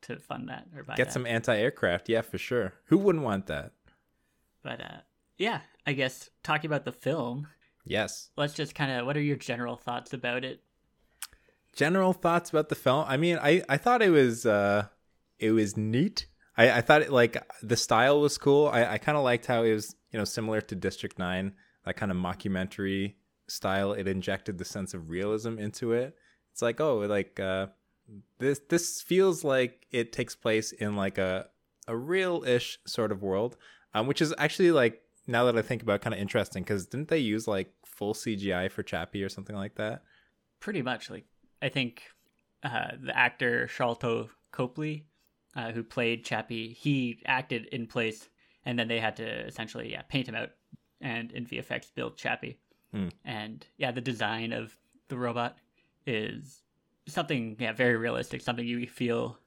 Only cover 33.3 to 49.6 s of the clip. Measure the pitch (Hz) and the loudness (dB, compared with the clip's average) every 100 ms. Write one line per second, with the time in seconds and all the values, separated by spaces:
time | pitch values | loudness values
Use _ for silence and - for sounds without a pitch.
33.3 | 95 120 - - - _ 104 120 139 156 | 0 0 -4 -20 -20 _ -2 0 2 0
34.3 | 160 156 - 180 160 120 - _ _ - | 2 -2 4 6 6 4 2 _ _ -2
35.3 | 120 123 113 107 117 113 101 - 101 98 | 2 4 4 0 -2 0 0 0 -4 -2
36.3 | 117 101 - 90 104 90 123 156 160 120 | 0 -2 -4 -4 -4 -4 -8 -2 0 2
37.3 | 107 113 98 92 _ - - 104 110 - | 0 0 -2 -2 _ -20 -6 -4 -4 -4
38.3 | 107 98 90 92 - 98 87 85 104 98 | -4 -2 0 -2 -4 -6 -6 -6 -6 -6
39.3 | - 95 104 98 - 107 123 _ _ _ | -8 -12 -10 -10 -6 -6 -6 _ _ _
40.3 | _ _ _ - 202 123 117 - 98 - | _ _ _ -8 -6 -4 -6 -8 -16 -18
41.3 | _ _ _ 139 139 123 - - _ _ | _ _ _ -4 -2 -4 -6 -20 _ _
42.3 | _ _ _ 131 120 - 127 131 127 123 | _ _ _ -6 -6 -6 -8 -6 2 2
43.3 | - 123 120 120 - 123 117 123 117 113 | 2 -2 0 -2 -2 -2 -2 -2 -2 -4
44.3 | _ _ - 127 135 151 151 151 _ _ | _ _ -6 -6 -4 -6 -6 -12 _ _
45.3 | _ _ - 117 113 113 - 117 117 113 | _ _ -10 -6 -6 -6 -2 0 0 -2
46.3 | 113 110 117 113 117 147 139 123 113 - | -4 -4 -8 -8 -4 0 2 0 -4 -2
47.3 | 131 139 120 107 - 117 - 113 107 - | -2 0 -6 -6 -8 -6 -2 -2 -4 -16
48.3 | _ _ _ - 120 113 117 110 107 113 | _ _ _ -6 -4 -2 0 -2 -4 -8
49.3 | 113 113 - | -8 -10 -10